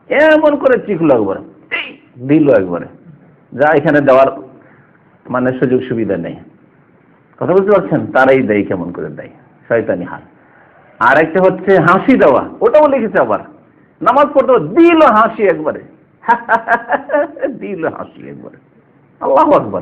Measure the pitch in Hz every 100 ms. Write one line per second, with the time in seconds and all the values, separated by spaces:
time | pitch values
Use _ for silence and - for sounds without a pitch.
0 | _ 254 311 311 302 294 269 233 170 180
1 | 160 123 98 92 - - _ - 262 -
2 | _ 127 127 156 143 117 92 85 - -
3 | - - _ _ _ 117 147 156 156 147
4 | 143 131 135 - - - _ _ _ _
5 | _ _ - 123 127 127 131 127 - 113
6 | 101 92 80 80 - _ _ _ _ _
7 | _ _ _ _ 127 185 196 202 - 147
8 | 110 135 131 135 107 104 95 95 85 -
9 | 78 71 - - _ _ _ 117 104 92
10 | 85 82 - _ _ _ _ _ _ _
11 | 113 139 160 190 185 185 - 190 165 185
12 | 190 247 185 117 - - 202 302 302 269
13 | 220 175 123 98 - - _ _ _ _
14 | 160 277 285 302 233 254 151 240 339 320
15 | 302 214 220 233 196 160 151 101 - _
16 | _ _ - 240 - 226 - 175 - -
17 | - 302 294 - - 220 202 185 156 -
18 | - - - 95 120 - _ _ _ _
19 | _ _ - 277 302 277 120 95